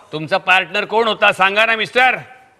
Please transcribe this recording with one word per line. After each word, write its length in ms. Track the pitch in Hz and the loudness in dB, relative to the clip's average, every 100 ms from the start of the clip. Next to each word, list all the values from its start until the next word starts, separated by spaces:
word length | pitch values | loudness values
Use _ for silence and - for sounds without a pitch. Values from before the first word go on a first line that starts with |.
| - | -12
तुमचा 260 | 156 156 190 | -12 -4 -2
पार्टनर 460 | 185 185 180 190 | 2 0 0 -4
कोण 240 | 202 214 226 | -4 -2 0
होता, 240 | 202 208 | 2 0
सांगा 340 | 185 185 202 226 | 2 0 2 0
ना, 100 | 226 | 0
मिस्टर. 400 | 208 240 254 214 139 - _ _ | -2 2 2 0 -8 -20 _ _